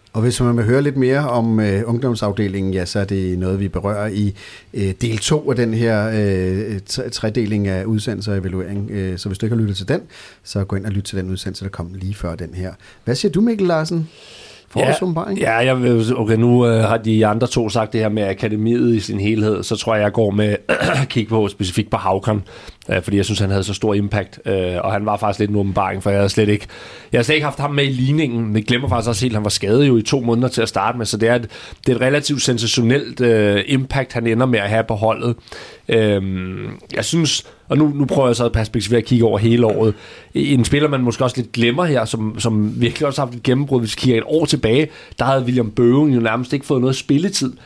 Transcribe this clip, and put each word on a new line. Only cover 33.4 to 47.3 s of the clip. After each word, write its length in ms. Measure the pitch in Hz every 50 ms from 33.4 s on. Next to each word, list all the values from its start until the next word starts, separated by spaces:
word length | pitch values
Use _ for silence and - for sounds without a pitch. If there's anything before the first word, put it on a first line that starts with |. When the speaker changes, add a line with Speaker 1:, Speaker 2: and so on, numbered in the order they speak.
| 104 104 101 101 -
Speaker 2:
impact, 460 | 139 139 131 131 - 135 139 127 -
han 140 | - 120 113
ender 200 | 117 110 117 131
med 120 | 127 120 104
at 100 | 101 101
have 160 | 110 113 110
på 100 | - 110
holdet. 420 | 101 110 113 104 - 117 120 113 - _ - - - - - - - - -
Øhm, 800 | 117 113 107 104 101 98 95 98 95 92 92 92 95 101 104 104 98 - - - -
jeg 100 | - -
synes, 420 | - 160 170 160 139 - - - - - _ _ -
og 100 | - 143
nu, 100 | 156 147 143
nu 100 | 143 139
prøver 240 | - 143 139 131 123
jeg 80 | 117
så 80 | 120 120
at 80 | 117
perspektivere 460 | - 113 107 - - 113 92 101 120 113
at 60 | -
kigge 200 | - 127 113 113
over 140 | 107 107 101
hele 280 | 110 113 120 120 117
året. 280 | 107 98 - 110 107 104 - - - - - - - -
En 300 | - - 143 143 123 110
spiller, 240 | - 135 143 151 147
man 120 | 139 131
måske 240 | 123 120 110 - 131
også 120 | 120 -
lidt 160 | 127 113 -
glemmer 320 | - 120 117 120 123 170 180
her, 200 | 160 139 120 107
som, 360 | - - 110 107 107 107 107
som 400 | - 113 110 107 104 107 110 120
virkelig 260 | 120 117 - - 151
også 140 | 139 135 151
har 60 | 139
haft 100 | 120 120
et 60 | 117
gennembrud, 380 | - 135 123 139 147 135 135 123
hvis 160 | 113 104 -
vi 40 | -
kigger 180 | - 127 117 110
et 40 | -
år 180 | - 151 165 151
tilbage, 420 | - 156 127 - 110 117 147 156 147 - - - - - -
der 60 | 120
havde 200 | 127 135 135 123
William 260 | 123 123 123 113 107
Bøving 440 | 110 120 120 120 127 143 156 147 127
jo 60 | 120
nærmest 320 | 113 110 113 123 123 -
ikke 140 | 147 135 -
fået 140 | - 143 127
noget 160 | 123 131 131
spilletid, 560 | - - - 139 147 180 202